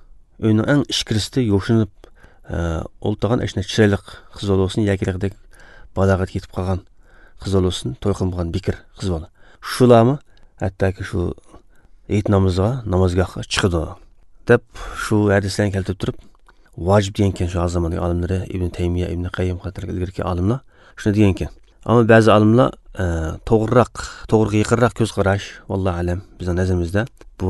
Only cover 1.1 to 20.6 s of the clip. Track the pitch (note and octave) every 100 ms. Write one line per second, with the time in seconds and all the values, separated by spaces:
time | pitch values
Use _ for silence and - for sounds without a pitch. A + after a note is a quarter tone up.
1.1 | A2 - C3+ A#2 G2 - A2+ G#2+ - -
2.1 | - - - - E2+ E2+ E2 - - -
3.1 | G#2 G2+ B2 G#2 - - - G#2+ G2 -
4.1 | - - - G2+ F#2+ F#2 A#2 G#2 G2 G#2
5.1 | F#2 G2 - - - - - - - F#2+
6.1 | F#2 F#2+ F#2 - - F#2 F2+ - - -
7.1 | - - - G2 F#2+ F#2 - B2 B2+ G2+
8.1 | F#2+ F#2+ F2+ E2+ F#2 - - - - G2
9.1 | E2 E2+ - - - - - B2+ A#2 A#2
10.1 | D3 - - - - F#2+ - F#2+ F#2 F#2
11.1 | F#2 F2 - - - - - - - -
12.1 | G#2 G#2 G2 F#2+ F#2 G2+ C3+ G#2+ F#2 F#2
13.1 | F2 F2 - - - G2 E2+ D#2 G2 -
14.1 | - - - - A#2+ - - - - -
15.1 | G#2+ G#2 G2+ G2 - G#2 G2 F#2 F#2+ -
16.1 | - - - _ _ _ - E2+ G#2 G2
17.1 | G#2 G2 F2+ F2 F2 F2 F2 E2 E2+ F2
18.1 | F2 F2 F#2 - F2+ F2+ - F2 F2 F2
19.1 | E2+ F2 - F#2 F2+ F2+ F2+ G2+ F2+ F2+
20.1 | - F#2 F2 F#2+ C3+